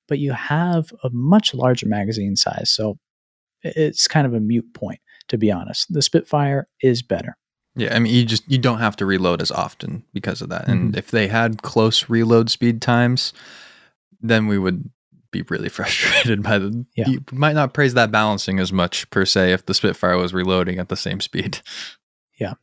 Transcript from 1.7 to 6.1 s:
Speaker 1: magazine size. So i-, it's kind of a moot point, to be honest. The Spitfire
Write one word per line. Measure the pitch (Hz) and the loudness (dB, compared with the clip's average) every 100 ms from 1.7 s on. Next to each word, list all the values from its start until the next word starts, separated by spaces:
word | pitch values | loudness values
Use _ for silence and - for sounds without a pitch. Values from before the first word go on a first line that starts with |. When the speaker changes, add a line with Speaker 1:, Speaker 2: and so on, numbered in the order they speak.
| 123 107 | 2 0
Speaker 1:
magazine | 104 101 110 101 98 | -2 -2 -2 -2 -2
size. | - - - | -2 -2 -2
So | - 107 - _ _ _ _ _ _ | -2 -2 -6 _ _ _ _ _ _
i-, | 165 - | -6 0
it's | 151 - - | 0 0 0
kind | 156 135 | 2 2
of | |
a | 117 | 0
moot | 107 117 - | 0 0 -2
point, | - 98 - _ _ - | -8 -10 -10 _ _ -6
to | 113 | 0
be | 107 | 0
honest. | 90 - - - | 0 -4 -6 -4
The | 160 | -2
Spitfire | 131 | 2